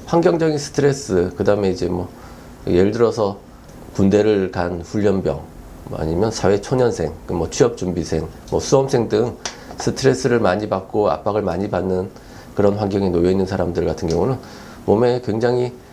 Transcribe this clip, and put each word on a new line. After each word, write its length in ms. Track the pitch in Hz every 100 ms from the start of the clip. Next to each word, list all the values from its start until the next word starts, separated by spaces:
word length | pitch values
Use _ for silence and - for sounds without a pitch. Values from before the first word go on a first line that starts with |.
| -
환경적인 500 | 170 175 170 160 147
스트레스, 760 | 143 - 139 135 - 92 92 -
그다음에 320 | 98 104 98
이제 160 | 90 90
뭐 220 | 90 92 - - - - -
예를 260 | - 90 101
들어서 460 | 113 117 117 101 101 - - - - -
군대를 580 | - 98 104 107 104 92
간 300 | 98 87 87
훈련병, 580 | 80 110 101 95 80 71 - - - - -
아니면 380 | - 78 82 110
사회초년생, 840 | - 92 101 - 127 120 95 78 80 -
그 60 |
뭐 180 | 92 80
취업준비생, 760 | - 80 - 90 85 76 80 80 - -
뭐 100 | 85
수험생 500 | - 135 135 131 104
등 280 | 104 117 - - - - -
스트레스를 640 | - - 131 127 131 120
많이 280 | 101 95 104
받고 440 | 95 - 110 101
압박을 320 | 73 107 104
많이 260 | 95 85 98
받는 400 | 95 92 92 98 - - - -
그런 200 | - 101
환경에 340 | 104 104 101 98
놓여 200 | 85 87
있는 160 | 95
사람들 400 | 92 92 87 85
같은 220 | 85 87 85
경우는 300 | 85 107 131 - - - - -
몸에 340 | 104 120 123
굉장히 480 | 123 107 120 123 123 - -